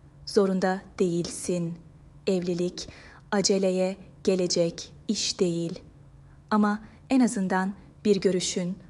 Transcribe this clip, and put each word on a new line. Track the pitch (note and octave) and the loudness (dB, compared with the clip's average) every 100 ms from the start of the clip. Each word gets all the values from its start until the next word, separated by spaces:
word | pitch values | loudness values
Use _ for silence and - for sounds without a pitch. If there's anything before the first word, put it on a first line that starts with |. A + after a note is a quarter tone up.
| - - - | -20 -18 0
"Zorunda | A3 F#3+ F#3 F#3 F#3+ - - | 2 4 2 0 -2 -6 -2
değilsin. | F#3 E3+ E3 - - F3+ E3 E3+ - - - - - | 0 0 -4 -6 -4 -4 -4 -8 -14 -20 -20 -8 -2
Evlilik, | F#3+ F3 F3 F3+ - - - - - - | 0 0 -2 -2 -4 -14 -16 -20 -20 -4
aceleye, | G3+ F#3 F#3+ F#3 F#3 F#3 G3 - - | 0 2 2 2 0 -2 -4 -14 -4
gelecek, | - F#3+ F3+ F3+ E3+ - - - - | 0 0 2 2 0 -2 -14 -14 -6
iş | G3+ - - | -4 -4 -2
değil. | F3+ E3+ E3+ F#3 - - - - - - - | 0 0 -4 -8 -14 -20 -20 -20 -20 -20 -2
Ama | G#3+ G#3 G#3+ - - - | 2 2 0 -8 -20 -2
en | C4 | 2
azından | A#3 G3+ F#3 F#3 G3 - - - G#3+ | 2 2 0 0 -2 -6 -18 -4 2
bir | G3 | 4
görüşün, | F#3+ F3+ - - F3 G3 - | 2 0 -2 -4 -4 -6 -12